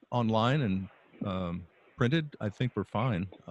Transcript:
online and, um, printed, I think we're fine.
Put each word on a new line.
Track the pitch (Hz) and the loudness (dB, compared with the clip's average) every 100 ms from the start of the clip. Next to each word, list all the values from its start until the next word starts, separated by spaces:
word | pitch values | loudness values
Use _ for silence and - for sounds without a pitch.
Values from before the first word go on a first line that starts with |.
| - | -6
online | 123 113 110 117 151 | -2 2 4 4 2
and, | 117 95 95 - _ - | 2 0 -4 -12 _ -6
um, | 104 92 90 87 90 _ _ - | -4 -2 -4 -6 -10 _ _ 0
printed, | 120 165 151 - | 2 2 -2 -4
I | 107 | -6
think | - 127 | -2 -2
we're | - | -2
fine. | 92 104 127 90 95 - - | -2 0 0 0 -2 -8 -10